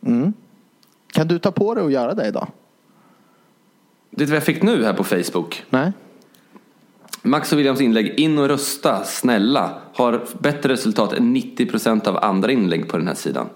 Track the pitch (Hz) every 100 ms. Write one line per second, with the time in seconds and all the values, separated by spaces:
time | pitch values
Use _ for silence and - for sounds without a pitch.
0 | - 120 151 214 - _ _ _ _ _
1 | _ - 160 175 202 - 208 233 170 135
2 | 120 202 110 - - - _ _ _ _
3 | _ _ _ _ _ _ _ _ _ _
4 | _ - 143 151 147 160 190 226 113 92
5 | 98 98 90 90 82 - - 127 151 196
6 | - - _ _ _ - _ _ _ _
7 | - - 104 143 139 147 139 135 135 113
8 | 107 - 156 151 143 139 - - 156 104
9 | 98 - 127 113 104 139 87 - - -
10 | 123 117 - - 143 143 139 127 113 107
11 | 104 - 117 131 113 - 123 117 117 110
12 | 104 92 107 95 107 131 92 82 - 85
13 | 82 71 - 67 -